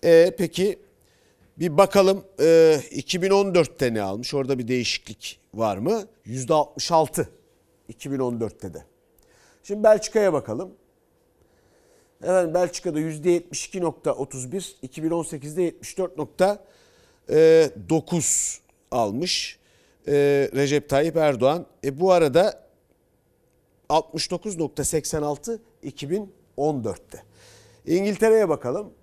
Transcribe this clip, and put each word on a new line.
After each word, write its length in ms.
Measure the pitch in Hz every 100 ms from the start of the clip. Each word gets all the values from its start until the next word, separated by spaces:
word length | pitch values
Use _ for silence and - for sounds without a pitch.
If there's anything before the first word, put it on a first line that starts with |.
E, 320 | 170 165 170 175
peki 420 | 175 - 196 - _ _ _ _ _ _ _ -
bir 200 | 170 147
bakalım, 460 | 190 202 190 196 - -
e, 380 | 151 165 160 151 123
iki 300 | - - -
bin 80 | 190
on 260 | 196 196 175
dörtte 380 | 147 - 127
ne 80 | 110
almış? 320 | 101 98 123
Orada 260 | 143 131 135
bir 80 | 113
değişiklik 720 | 127 117 - - 110 - - _
var 240 | 101 110 98
mı? 260 | 123 226 202 _ -
Yüzde 280 | 127 127
altmış 380 | 156 147 - -
altı. 380 | 165 156 - 143 _ _ _ _ _ _
İki 240 | - 143
bin 80 | 135
on 220 | 127 117
dörtte 320 | 113 - 98
de. 100 | 80 - _ _ _ _ _ _ _
Şimdi 200 | - 202
Belçika'ya 500 | 214 214 - 226 202
bakalım. 380 | 151 117 110 185 - _ _ _ _ _ _ _ _ _ _ _ _ _ _
Efendim 300 | 147 185 175
Belçika'da 460 | 165 175 - 185 151
yüzde 300 | 160 156 165
yetmiş 380 | 175 170 - -
iki 140 | 190
nokta 320 | 170 - 156
otuz 380 | 131 135 131 127
bir, 240 | 185 180 -
iki 220 | 131 -
bin 80 | 160
on 120 | 170
sekizde 380 | 156 160 139 151
yetmiş 360 | 175 - - -
dört 200 | 180 180
nokta 480 | 147 - 185 208 - _ _ _ _ _ _ 151 160 160 156 - 90
dokuz 680 | 160 - 175 139 - - - _ _ _
almış, 680 | 120 110 107 175 - - - _ _ _ _ -
e, 60 | 143 143 139 139 135
Recep 340 | 139 143 -
Tayyip 280 | 139 156 160
Erdoğan. 480 | 156 127 131 165 - _
E, 160 | 139 135
bu 120 | 185
arada 560 | 180 160 156 185 - _ _ _ _ _ _ _ _ _ _ _ _ _
altmış 420 | 151 160 160 -
dokuz 260 | 175 214 180
nokta 260 | 156 -
seksen 380 | 143 160 - 156
altı 400 | 147 147 185 226 _ _
iki 260 | 147 - 143
bin 240 | 190 196 _ _ -
on 260 | 147 143
dörtte. 400 | 110 92 _ - _ _ - - _ _ -
İngiltere'ye 640 | 175 202 202 220 220 202
bakalım. 440 | 147 123 151 208 _